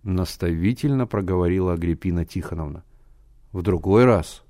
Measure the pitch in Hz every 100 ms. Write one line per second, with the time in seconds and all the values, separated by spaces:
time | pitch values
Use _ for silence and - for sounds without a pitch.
0 | 104 92 90 - 87 82 95 123 147 135
1 | 120 104 92 92 87 92 92 85 85 82
2 | 92 85 82 95 - 82 76 80 - _
3 | _ - _ - - 92 90 90 95 104
4 | 127 104 78 - _